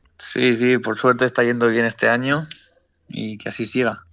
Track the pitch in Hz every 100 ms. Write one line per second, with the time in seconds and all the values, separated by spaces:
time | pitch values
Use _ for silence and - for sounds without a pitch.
0 | _ - - - 127 113 123 123 110 107
1 | 127 123 127 - 120 120 117 113 113 -
2 | 113 120 131 151 156 - _ _ _ _
3 | - - 110 107 104 110 107 131 117 104
4 | _